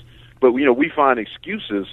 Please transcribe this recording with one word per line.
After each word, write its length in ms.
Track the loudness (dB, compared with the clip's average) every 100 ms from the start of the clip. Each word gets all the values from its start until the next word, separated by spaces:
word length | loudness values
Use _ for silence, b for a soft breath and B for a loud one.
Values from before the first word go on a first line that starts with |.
| b b b 0
But, 140 | 2 4
you 80 | 2
know, 60 |
we 180 | 2 0
find 300 | 0 2 0
excuses, 640 | -4 -12 -12 -10 -6 -6 -6